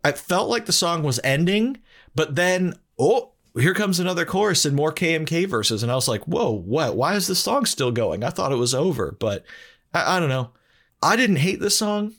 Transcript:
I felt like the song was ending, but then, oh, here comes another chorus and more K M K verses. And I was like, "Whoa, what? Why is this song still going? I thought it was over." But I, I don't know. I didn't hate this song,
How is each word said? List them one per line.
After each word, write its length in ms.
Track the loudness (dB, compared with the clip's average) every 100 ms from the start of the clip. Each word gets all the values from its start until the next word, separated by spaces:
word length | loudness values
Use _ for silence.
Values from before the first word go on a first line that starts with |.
I 100 | 0
felt 380 | -2 -2 -2 0
like 160 | -2 0
the 60 |
song 300 | 0 0 0
was 180 | -2 0
ending, 540 | 0 2 2 2 0 -4 _ -20 -8
but 200 | -4 -2
then, 400 | 0 2 2 0 -4 _ 0
oh, 320 | 2 2 -2 _ _ 0
here 180 | 2
comes 260 | 2 0 0
another 260 | 0 -2 -2
chorus 380 | 0 2 2
and 120 | 2 2
more 160 | 0
K 220 | 0 0
M 100 | 0
K 200 | 0 -2 0
verses. 360 | 0 0 0
And 80 | 0
I 40 |
was 140 | 0 0
like, 160 | -2
"Whoa, 260 | -2 -2 0
what? 460 | -2 -2 -2 0 0
Why 180 | 0
is 120 | 0 0
this 120 | -2
song 260 | 0 0
still 280 | 0 0 -2
going? 300 | 0 -2 -2
I 60 | -4
thought 220 | -2 -2
it 40 | 0
was 180 | 0
over." 420 | 0 0 -2 -4 -4
But 260 | -4 -4 -10 -20 -20 _ _
I, 220 | -2 0 0
I 40 |
don't 80 | 0
know. 220 | -2 -4 _ _ _ _ _
I 160 | 2 4
didn't 200 | 4 4
hate 240 | 2 0
this 180 | 0 0
song, 340 | 0 -2 -4